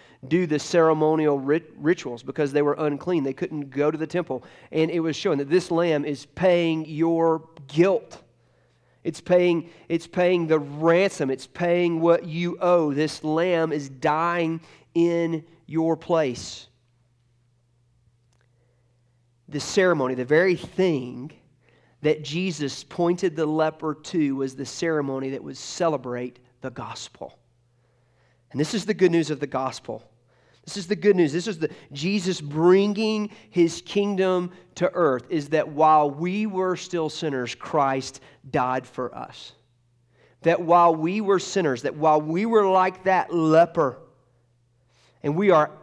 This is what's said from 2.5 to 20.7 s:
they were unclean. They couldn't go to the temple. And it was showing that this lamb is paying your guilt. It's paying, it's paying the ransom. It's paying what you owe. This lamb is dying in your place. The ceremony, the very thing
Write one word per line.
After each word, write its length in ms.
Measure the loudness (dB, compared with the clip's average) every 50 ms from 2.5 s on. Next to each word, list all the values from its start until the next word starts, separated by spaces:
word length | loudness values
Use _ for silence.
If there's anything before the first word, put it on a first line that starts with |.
they 100 | 2 2
were 120 | 2 2 0
unclean. 500 | 0 -2 -4 -4 -4 -4 -2 -2 0 0
They 80 | -2
couldn't 380 | -4 -6 -8 -6 -6 -8 -10 -8
go 200 | -4 0 0 0
to 80 | 0 -2
the 80 | -6
temple. 380 | -4 -4 -6 -4 -4 -8 -10 -10 -14 -20 -20 -20 _
And 180 | -2 0 0 0
it 100 | 0 -2
was 160 | -2 -2 -4
showing 220 | -2 -2 0 0 0
that 120 | 0 2
this 200 | 0 0 2 0
lamb 340 | 0 0 2 2 0 0 0
is 220 | -4 -6 -8 -10
paying 580 | _ _ 0 2 4 4 4 2 0 0 -2 -4
your 640 | -6 -2 0 0 0 2 2 2 2 2 0 -4 -12 _ -20 -20
guilt. 560 | -6 2 4 4 4 4 0 -4 -8 -20 -20 _ _ _ _ _ _ _ _ _ _ _ _ _ _ _ _ _
It's 160 | -8 -8 -8
paying, 500 | -2 2 4 4 4 4 2 0 -2 -8 -16 -20 -6 _
it's 180 | -4 -4 -4 -4
paying 400 | -2 0 2 2 2 2 2 2
the 100 | 0 0
ransom. 720 | 0 -4 -8 0 2 4 4 4 4 2 0 -2 -4 -4
It's 160 | -4 -6 -8
paying 540 | -16 _ -4 -2 0 2 2 2 0 0 2
what 260 | 4 4 4 2 2
you 320 | -4 -6 -4 -4 -4 -4 -2
owe. 320 | 0 2 2 2 2 0
This 300 | 0 -2 -2 -2 -4 -6
lamb 500 | -6 -2 -2 0 0 0 0 0 0 -2
is 160 | -2 -6 -6 -10
dying 720 | -14 -4 -2 -2 0 0 -2 -2 -2 -2 -2 -4 -4 -6 -10 -16 -20 -20 _ _ _
in 500 | 0 2 2 2 0 0 -2 -2 -6 -8 -12 _ _ _
your 300 | -6 -4 -2 0 0 -2
place. 680 | -2 -2 -2 0 0 0 -2 -4 -8 -12 -14 -16 -18 -20 _ _ _ _ _ _ _ _ _ _ _ _ _ _ _ _ _ _ _ _ _ _ _ _ _ _ _ _ _ _ _ _ _ _ _ _ _ _ _ _ _ _ _ _ _ _ _ _ _ _ _ _ _ _ _ _ -10
The 120 | -8 -8
ceremony, 540 | -8 -2 0 2 4 4 4 2 0 -2 -2
the 100 | -4 0
very 320 | 2 4 4 4 4 0
thing 720 | -2 -4 -8